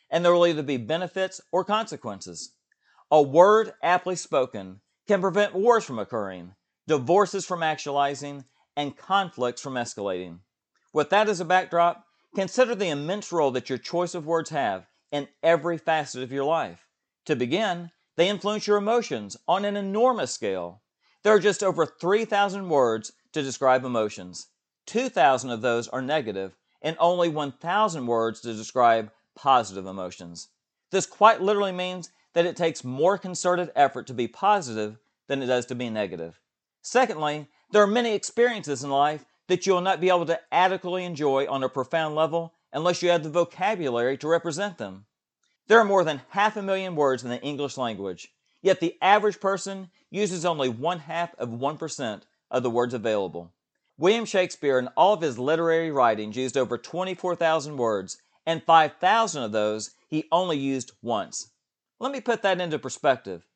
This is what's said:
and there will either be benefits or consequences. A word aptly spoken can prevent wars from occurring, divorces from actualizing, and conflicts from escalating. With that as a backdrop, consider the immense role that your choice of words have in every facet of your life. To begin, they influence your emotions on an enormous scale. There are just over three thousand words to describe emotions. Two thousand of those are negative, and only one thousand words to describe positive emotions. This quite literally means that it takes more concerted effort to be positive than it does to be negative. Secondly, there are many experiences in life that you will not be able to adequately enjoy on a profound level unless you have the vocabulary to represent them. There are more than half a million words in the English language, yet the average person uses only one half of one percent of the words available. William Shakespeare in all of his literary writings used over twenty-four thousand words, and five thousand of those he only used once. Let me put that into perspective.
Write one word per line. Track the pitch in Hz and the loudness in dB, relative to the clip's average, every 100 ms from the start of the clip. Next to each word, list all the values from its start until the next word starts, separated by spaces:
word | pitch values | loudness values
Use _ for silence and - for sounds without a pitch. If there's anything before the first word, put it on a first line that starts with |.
| _ | _
and | 165 175 | 0 4
there | |
will | 175 175 | 6 4
either | 156 | 2
be | 139 131 | -2 -4
benefits | 107 165 180 190 190 - - | -2 -4 -4 -4 -6 -6 -4
or | 175 | -4
consequences. | 185 214 226 147 120 98 - 85 - _ _ _ _ _ _ | 0 -2 -4 -10 -12 -12 -14 -14 -16 _ _ _ _ _ _
A | 151 | 4
word | 143 147 185 214 208 - | 6 8 8 8 2 -2
aptly | 160 180 180 180 | 0 0 0 -6
spoken | - 151 127 107 95 98 _ _ - | -2 0 0 -4 -12 -16 _ _ -2
can | 196 | 0
prevent | 190 185 208 | 2 2 0
wars | 185 214 226 - | 2 4 4 2
from | 117 | -6
occurring, | 101 117 101 92 87 101 _ _ - | -6 -6 -6 -8 -14 -20 _ _ -2
divorces | 151 123 180 196 196 - | -2 4 4 4 -2 -6
from | 175 | -4
actualizing, | 160 151 - 139 143 139 143 143 131 _ _ - | -2 -4 -4 -2 -2 -2 -10 -14 -18 _ _ -8
and | 147 - | -8 -8
conflicts | - 190 185 - 123 120 | -2 -2 -2 -4 -4 -4
from | 143 131 | -8 -8
escalating. | 117 - 101 92 90 85 _ _ _ _ _ | -8 -6 -6 -6 -8 -14 _ _ _ _ _
With | 151 147 | -4 2
that | 196 214 | 2 2
as | 185 | -2
a | 170 | 0
backdrop, | 185 170 170 170 - _ _ _ | 0 2 2 2 0 _ _ _
consider | - 190 - 247 | -6 -2 2 0
the | 220 190 | 0 -2
immense | 143 147 208 - | -2 -4 -6 -4
role | 175 143 | 0 2
that | 127 123 | 0 -4
your | 127 | -8
choice | - 170 175 180 | -4 -4 -4 -6
of | 151 | -2
words | 165 156 | -2 -2
have | 160 113 95 85 _ _ | -2 -2 -2 -8 _ _
in | 147 143 _ | -8 -8 _
every | 160 170 160 165 | 2 2 2 -4
facet | - 160 139 127 | 0 -2 -2 -8
of | 127 | -8
your | 135 139 | -4 0
life. | 165 110 87 _ _ _ _ - | 0 -2 -10 _ _ _ _ -4
To | 143 | -2
begin, | 123 165 220 175 170 _ _ - | 0 0 -2 -4 -8 _ _ 0
they | 180 | 0
influence | 202 202 214 208 | 0 -4 -4 0
your | 208 | 2
emotions | 202 240 - 120 101 - - | 2 0 0 -6 -8 -10 -2
on | 185 202 | 0 0
an | 202 | -4
enormous | 196 202 247 226 131 | -4 2 2 2 -4
scale. | - 104 95 87 92 _ _ _ _ | -4 -4 -4 -6 -12 _ _ _ _
There | 202 | 4
are | 214 | 6
just | 185 190 | 4 2
over | 196 180 156 | 0 0 -2
three | - 170 208 220 | -2 0 0 2
thousand | 202 202 196 190 | 0 0 -2 0
words | 147 120 113 107 - _ | 4 4 2 -4 -16 _
to | 156 | -6
describe | 135 123 135 131 127 | -4 0 4 4 2
emotions. | 120 107 101 90 87 - _ _ _ - | -2 -2 -4 -14 -16 -20 _ _ _ -6
Two | 220 262 | -4 -2
thousand | - 151 131 127 | 2 4 4 -2
of | 117 | -4
those | 120 117 113 | 0 -2 -2
are | 127 | -6
negative, | 131 156 110 95 95 - _ _ | -2 -2 -2 -6 -8 -12 _ _
and | 147 - | -8 0
only | 170 180 170 | 2 2 0
one | 151 143 | -2 -6
thousand | 127 165 196 214 165 123 | -8 -4 0 0 -2 -2
words | 117 113 110 | 0 0 -4
to | 120 | -10
describe | 110 107 131 120 113 107 - _ | -10 -6 2 4 4 0 -12 _
positive | - 139 131 104 95 95 | -6 2 2 2 -6 -10
emotions. | 95 90 - 87 85 - _ _ _ _ | -8 -10 -12 -16 -16 -20 _ _ _ _
This | 190 - | -4 -4
quite | - 208 208 | 4 6 6
literally | 185 208 202 | 2 0 -2
means | 180 180 180 170 _ _ | -4 -6 -8 -14 _ _
that | 170 175 | 0 0
it | - | 0
takes | 165 - | -2 -2
more | 123 131 165 196 | -8 0 2 2
concerted | 185 180 180 180 175 | -4 -4 0 0 0
effort | - 139 131 - | 4 4 2 -8
to | |
be | 120 117 | -4 -4
positive | - 190 208 139 110 107 107 _ _ - | 0 2 2 0 -4 -6 -8 _ _ -6
than | 139 | -4
it | 127 | 0
does | 123 120 | 0 0
to | 123 | -6
be | 123 | -6
negative. | 110 101 85 82 82 _ _ _ _ | -4 -4 -6 -10 -14 _ _ _ _
Secondly, | - 247 262 160 151 151 147 _ _ | -2 2 2 0 -4 -4 -10 _ _
there | 208 | 4
are | 208 | 4
many | 220 233 | 4 0
experiences | 208 - - 240 220 147 135 | -2 -4 0 0 0 -6 -8
in | 143 | -2
life | 139 147 151 - _ - | 2 2 0 -10 _ -4
that | 180 190 | -2 2
you | |
will | 180 | 2
not | 185 175 | 2 0
be | 180 | 2
able | 180 160 | 2 2
to | 165 - | -4 -2
adequately | 156 185 185 180 185 180 | 2 2 0 -4 -6 -6
enjoy | 156 147 135 139 | -2 0 0 0
on | 135 | -2
a | 131 | -2
profound | 135 127 165 156 151 | -4 -2 -2 -2 0
level | 156 165 165 - _ | 0 0 -6 -12 _
unless | 139 170 175 | -2 0 2
you | 180 | 2
have | 175 | 2
the | 156 | 2
vocabulary | 156 170 - 185 214 147 120 123 139 | 0 0 -2 -4 -2 -2 0 0 -2
to | 147 | 0
represent | 165 175 147 208 170 | 0 0 -6 -6 -8
them. | 104 95 101 _ _ _ _ _ - | -12 -12 -20 _ _ _ _ _ 4
There | 226 | 6
are | 208 | 6
more | 196 | 4
than | 160 143 - | 2 -2 -6
half | 196 214 208 | 0 0 0
a | |
million | 196 190 185 165 | -2 -2 -2 0
words | 143 127 | 2 2
in | 120 | -4
the | 123 | -8
English | 143 143 143 135 | -6 -6 -6 -4
language, | 123 104 98 87 - _ _ _ | -6 -4 -8 -8 -14 _ _ _
yet | 185 185 | 0 2
the | 165 - | 0 0
average | 185 208 208 185 | 4 4 4 -2
person | 196 190 196 190 190 _ _ | -2 -4 -6 -12 -14 _ _
uses | 185 208 180 170 | -4 -2 -2 -2
only | 160 131 | 0 -2
one | 113 151 180 | -2 -4 -4
half | 147 170 170 - | -6 -6 -6 -6
of | 120 | -8
one | 117 135 151 | -4 -4 -4
percent | 160 - 123 101 - _ _ | -10 -6 -6 -8 -12 _ _
of | 123 | -2
the | 123 | 0
words | 117 123 | 0 0
available. | 120 107 107 92 80 87 _ _ _ _ - | -2 -2 -2 -2 -8 -14 _ _ _ _ 0
William | 165 226 214 | 2 2 0
Shakespeare | 196 180 - 147 131 | -2 -2 -2 0 2
in | 123 | 0
all | - 180 | 4 4
of | 202 | 4
his | 160 117 | 0 -2
literary | 127 160 165 165 165 | 0 0 2 0 0
writings | 143 120 107 107 107 | 2 2 2 -4 -4
used | 131 135 | -2 -2
over | 120 117 | -2 -4
twenty-four | - 165 185 185 180 170 | -6 -6 -6 -4 -4 0
thousand | 165 160 143 147 | 0 0 -2 -2
words, | 117 104 95 - _ _ - | 0 -2 -4 -14 _ _ -6
and | 165 | -2
five | - 165 151 - | 6 6 6 2
thousand | 180 220 226 160 | 2 2 2 -2
of | 113 | -2
those | 107 107 107 107 _ _ | 0 0 -2 -6 _ _
he | 156 - | -6 0
only | 170 185 151 | 0 0 -2
used | 135 135 123 _ | -2 -4 -6 _
once. | 113 113 90 - - _ _ _ _ _ | -4 -4 -4 -10 -14 _ _ _ _ _
Let | 247 | -8
me | 277 | -4
put | 220 226 | -4 0
that | 202 180 | 0 0
into | 180 151 | -2 -4
perspective. | 131 - 151 123 - 87 - | -6 -2 0 0 -2 -12 -14